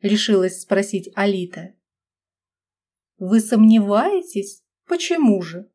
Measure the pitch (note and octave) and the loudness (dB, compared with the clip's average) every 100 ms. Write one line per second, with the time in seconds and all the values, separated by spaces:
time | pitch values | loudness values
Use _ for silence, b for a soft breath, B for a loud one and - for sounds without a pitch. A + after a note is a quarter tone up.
0 | G#3 G#3+ - G3+ F#3 F#3 - G3 G3 G3 | 0 -2 2 0 0 -6 -4 -2 -2 -6
1 | - - G3+ G3 F3+ F3 F3 _ _ _ | -8 -4 -2 -2 -6 -12 -18 _ _ _
2 | _ _ _ _ _ _ _ _ _ _ | _ _ _ _ _ _ _ _ _ _
3 | _ _ F#3 A3 G#3+ A3+ A3 A3+ G3+ G3+ | _ _ 0 0 2 4 6 6 4 0
4 | D#4+ G4 F4 G#3 G3 - _ _ _ F4 | 0 -2 -4 -10 -10 -14 _ _ _ -6
5 | - E4+ C4+ G3 E3 E3+ G#3 | -4 0 2 2 -2 -12 -18